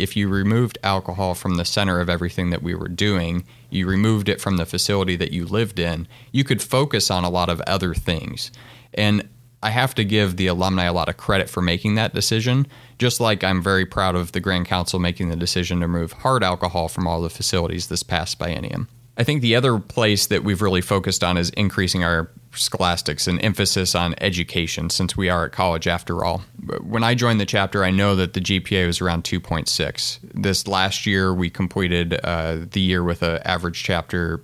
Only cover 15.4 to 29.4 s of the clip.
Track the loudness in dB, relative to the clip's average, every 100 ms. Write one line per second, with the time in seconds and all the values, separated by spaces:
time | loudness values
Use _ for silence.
15.4 | -2 -2 0 0 0 -2 -4 -2 0 2
16.4 | 2 0 -2 -2 -4 -2 -2 -2 -4 -4
17.4 | -2 0 0 -4 -4 -6 -2 -2 -2 -6
18.4 | -4 -4 -6 -6 -8 -12 -12 -2 0 2
19.4 | 4 4 4 0 -2 2 2 4 2 2
20.4 | 2 2 2 2 2 0 2 0 2 2
21.4 | 0 0 0 0 0 2 2 2 -2 -10
22.4 | -14 -6 -4 0 0 0 -2 -2 0 0
23.4 | 0 2 0 2 0 0 0 0 -2 -2
24.4 | -2 -2 -2 -4 -4 -2 -2 0 0 0
25.4 | -2 0 0 2 0 -2 -2 -2 -2 -4
26.4 | -8 -14 -8 -8 -4 0 2 2 2 2
27.4 | 2 2 2 2 4 4 4 4 2 -2
28.4 | 0 0 2 0 2 0 0 -2 -2 -4